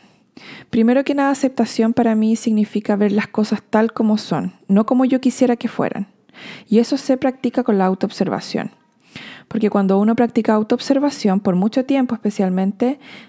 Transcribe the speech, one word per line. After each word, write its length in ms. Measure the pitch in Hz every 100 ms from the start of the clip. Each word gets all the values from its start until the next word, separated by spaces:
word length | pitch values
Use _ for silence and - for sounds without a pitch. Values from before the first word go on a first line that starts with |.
| _ _ _ - - - -
primero 320 | 240 226 254
que 100 | 277
nada, 160 | 285 277
aceptación 600 | 277 262 262 226 - 226
para 220 | 240 233
mí 220 | 220 220 226
significa 580 | 233 214 208 208 214 202
ver 140 | 208
las 160 | 202 -
cosas 360 | - 214 208 -
tal 240 | 214 226
como 260 | - 220 214
son, 340 | - 156 185 - -
no 180 | 196 220
como 180 | 254
yo 160 | 262 262
quisiera 360 | 262 - 247 233
que 120 | 226
fueran. 380 | - 131 - 196 _ _ - - - -
Y 100 | 208
eso 180 | 233 277
se 200 | - 254
practica 480 | 269 254 247 247
con 140 | 247 202
la 80 | 185
autoobservación. 840 | 190 196 - 180 107 - - - - _ _ _ - - - -
Porque 160 | 220 208
cuando 300 | 202 190 196
uno 160 | 214 233
practica 360 | 240 233 220
autoobservación, 840 | 214 214 240 - 269 285 285 208 190
por 160 | 202
mucho 300 | 180 208 262
tiempo 320 | 262 269 254 226
especialmente, 800 | 208 208 190 185 190 202 247 285 - -